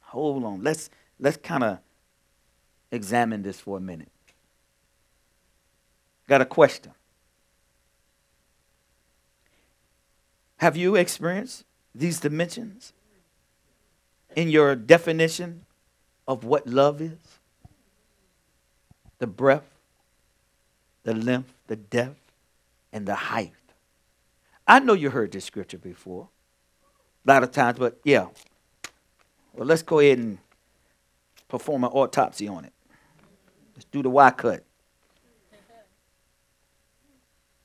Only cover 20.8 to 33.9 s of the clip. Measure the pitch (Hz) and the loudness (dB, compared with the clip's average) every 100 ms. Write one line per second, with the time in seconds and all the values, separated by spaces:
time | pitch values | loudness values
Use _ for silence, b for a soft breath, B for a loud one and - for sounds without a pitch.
20.8 | _ _ - 113 117 127 127 _ _ 107 | _ _ -8 -4 -2 -4 -6 _ _ -14
21.8 | 101 120 123 147 _ _ _ _ _ _ | -6 -4 -4 -8 _ _ _ _ _ _
22.8 | _ 107 101 101 - 113 92 _ _ _ | _ -12 -8 -6 -6 -6 -8 _ _ _
23.8 | _ _ _ _ _ _ _ _ - 233 | _ _ _ _ _ _ _ _ 6 6
24.8 | 269 202 143 123 104 95 - - 92 90 | 6 0 0 -4 -6 -8 -14 -14 -14 -16
25.8 | 92 85 - 92 123 _ _ _ _ _ | -18 -20 -16 -16 -16 _ _ _ _ _
26.8 | _ _ _ _ - 135 123 135 120 120 | _ _ _ _ 4 4 4 0 -2 0
27.8 | 123 - - 131 92 - - _ _ _ | -4 -4 2 2 2 -14 -20 _ _ _
28.8 | - _ _ _ _ _ _ - 123 160 | -20 _ _ _ _ _ _ -10 0 0
29.8 | 160 160 147 127 117 95 _ _ _ _ | 2 4 6 4 0 -10 _ _ _ _
30.8 | _ _ _ _ _ _ _ 127 - 147 | _ _ _ _ _ _ _ -10 -6 -4
31.8 | 123 135 131 - - - 104 92 - _ | -2 0 0 0 -2 -4 -12 -12 -18 _
32.8 | _ b b b _ _ _ _ _ - | _ b b b _ _ _ _ _ -20
33.8 | - | -12